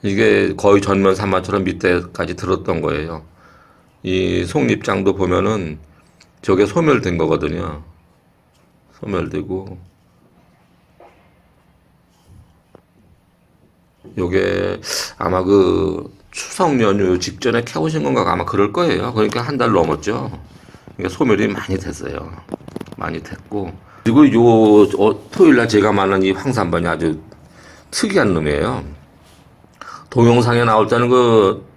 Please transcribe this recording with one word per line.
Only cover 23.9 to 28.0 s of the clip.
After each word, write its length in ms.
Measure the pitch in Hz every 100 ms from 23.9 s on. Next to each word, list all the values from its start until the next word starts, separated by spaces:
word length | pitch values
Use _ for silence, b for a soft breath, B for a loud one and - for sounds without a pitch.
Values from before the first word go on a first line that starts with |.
| B
그리고 280 | 117 123 147
요, 500 | 113 120 113 110 104 101 -
어, 320 | 104 - -
토요일 260 | - 170 127
날 120 | 117
제가 240 | 107 101
만난 300 | 101 95 98
이 80 | 95
황산반이 540 | 95 139 110 87 85 85
아주 320 | 80 82 78 - - - B B B B
특이한 440 | -